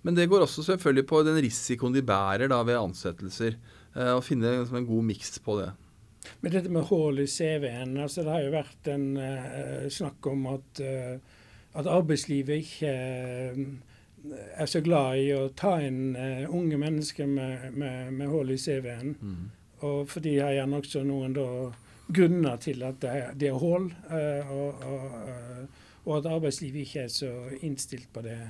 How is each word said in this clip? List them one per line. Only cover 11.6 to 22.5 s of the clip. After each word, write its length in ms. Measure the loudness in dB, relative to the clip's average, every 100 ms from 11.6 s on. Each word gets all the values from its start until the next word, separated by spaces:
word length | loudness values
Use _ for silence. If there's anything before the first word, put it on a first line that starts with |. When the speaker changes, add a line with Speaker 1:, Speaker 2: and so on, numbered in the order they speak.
| -12 -6
Speaker 2:
at 100 | 2
arbeidslivet 760 | 4 4 2 2 0 0 -2
ikke, 300 | -4 -4 -2
eh, 680 | -2 -4 -4 -6 -6 -6 -4 -6 -8 -16 -20 -20 -18 -14 -12 -12 -4
er 100 | 0
så 80 | 2
glad 400 | 4 4 4 2
i 80 | 2 2
å 180 | 0
ta 220 | 0 2 2
inn, 320 | 2 0 -2 -2
eh, 320 | -4 -4 -2
unge 320 | 0 0 0
mennesker 480 | 0 0 -2 -4 0
med, 480 | 0 -2 -6 -6 -4
med, 380 | -4 -4 -6
med 180 | -4 0
hull 240 | 0 0 -2
i 20 |
C 220 | 0 -2
V-en. 360 | -4 -6 -8 -6
Speaker 1:
Mhm. 320 | -6 -6 -8 -12 -20 -8
Speaker 2:
Og 240 | -4 -2 -4
for 140 | -4
de 160 | 2 4
har 160 | 4 2
gjerne 240 | 0 -2
også 240 | -2 -2
noen 320 | 0 0 -2 -2
da 380 | -2 -4 -6 -10 -20 -18 0
grunner 500 | 6 6 6 4